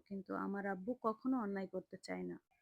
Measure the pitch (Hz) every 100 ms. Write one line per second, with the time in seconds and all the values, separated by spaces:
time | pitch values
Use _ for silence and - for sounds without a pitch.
0 | - 196 190 196 190 202 196 190 190 247
1 | 226 220 254 262 208 196 190 185 175 185
2 | - 185 180 170 _ _